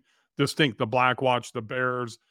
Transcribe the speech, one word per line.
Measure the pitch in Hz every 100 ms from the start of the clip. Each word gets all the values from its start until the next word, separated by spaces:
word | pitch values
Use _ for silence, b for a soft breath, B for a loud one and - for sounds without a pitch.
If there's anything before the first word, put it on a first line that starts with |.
| - _ _ -
distinct. | 143 - 151 -
The | 120
Black | 127 127 123
Watch, | 131 123 -
the | 123
bears, | 107 127 127 123 120 - _